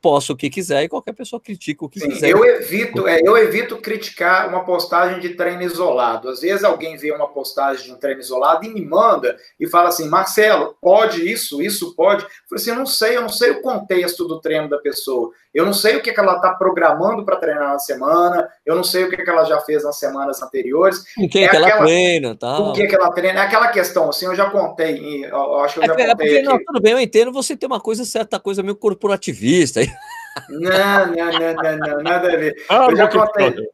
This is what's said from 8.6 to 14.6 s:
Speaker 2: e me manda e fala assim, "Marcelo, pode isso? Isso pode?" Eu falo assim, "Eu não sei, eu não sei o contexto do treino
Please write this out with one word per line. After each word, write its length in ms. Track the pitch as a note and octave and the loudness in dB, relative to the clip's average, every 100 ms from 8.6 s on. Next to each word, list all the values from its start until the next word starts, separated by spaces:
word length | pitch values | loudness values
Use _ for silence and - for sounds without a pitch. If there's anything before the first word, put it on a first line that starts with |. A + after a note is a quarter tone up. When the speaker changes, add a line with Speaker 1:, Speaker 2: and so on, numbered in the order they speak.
| A3 | -2
Speaker 2:
e 40 | |
me 100 | G#3+ D3+ | -10 -2
manda 520 | F3 A3 F#3+ A#2+ - _ _ | 2 4 2 0 -6 _ _
e 80 | D#3 | 0
fala 220 | F3 F3 | 2 2
assim, 220 | E3+ D3+ | 0 0
"Marcelo, 680 | F3 F#3+ - G#3+ G3+ - - | 0 0 2 4 4 0 -2
pode 440 | F3+ G3+ A3 E3+ F3 | 4 4 4 0 -4
isso? 300 | A3+ - C#3+ | -4 -6 -6
Isso 340 | F#3+ G3+ F3 - | -4 -4 -8 0
pode?" 280 | F3+ G3+ | 2 2
Eu 60 | - - _ | -4 -20 _
falo 100 | - | -8
assim, 80 | A#3 | -6
"Eu 40 | A#3+ | -6
não 100 | C4+ | -4
sei, 300 | - A3 B3 | 0 0 0
eu 60 | |
não 80 | A3+ | -4
sei 220 | - A#3+ | 0 0
o 100 | - | 0
contexto 680 | C4 G#3+ - F#3 F3 F3 E3 | -4 -6 -2 -2 0 -4 -6
do 140 | D#3+ | -6
treino 260 | D#3+ D#3 | -4 -4